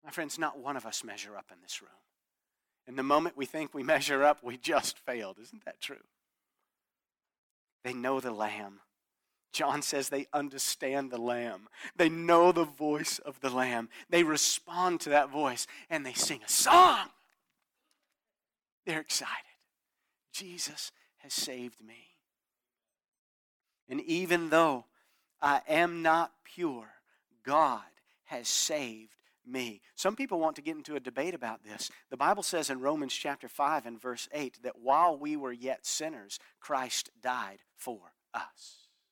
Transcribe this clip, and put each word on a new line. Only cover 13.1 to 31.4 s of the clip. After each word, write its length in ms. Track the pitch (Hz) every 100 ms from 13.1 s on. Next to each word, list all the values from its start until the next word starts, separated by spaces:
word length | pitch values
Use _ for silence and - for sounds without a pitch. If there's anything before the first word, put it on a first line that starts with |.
| -
of 220 | 147 135
the 100 | 135
Lamb. 380 | 127 127 117 117 - -
They 140 | 170
respond 800 | 165 151 - - - 175 180 170
to 80 | -
that 200 | 143 139
voice, 380 | 139 143 120 - - -
and 160 | 160 135
they 60 |
sing 280 | 120 - 139
a 40 | -
song. 640 | - 262 339 359 269 - _ _ _ _ _ _ _ _ _ _ _ _ _ _ _ _ _ -
They're 140 | 156
excited. 560 | 151 - 131 - - _ _ _ _ _ _ _ _
"Jesus 640 | - 190 175 151 147 - _ _ _
has 180 | 139
saved 460 | - - 127 120 -
me. 360 | 110 113 _ _ _ _ _ _ _ _ _ _ _ _ _ _ _ _ _ _ _
And 120 | 131
even 480 | 175 165 185 175 165
though 360 | 160 165 127 - _ _ _ _ _
I 200 | 143 139 -
am 340 | 156 175 170
not 440 | 165 165 170 _
pure, 580 | - - 175 123 110 - _ _ _ _
God 480 | 131 147 151 117 - _ _ _ _
has 220 | 131 117
saved 680 | - - 151 127 110 110 _ _ _
me." 380 | 123 131 120 104 _ -
Some 180 | 190
people 240 | 220 269 175
want 160 | 160 143
to 60 |
get 140 | 147 156
into 180 | 151
a 60 | 147
debate 340 | 127 123 160
about 300 | 175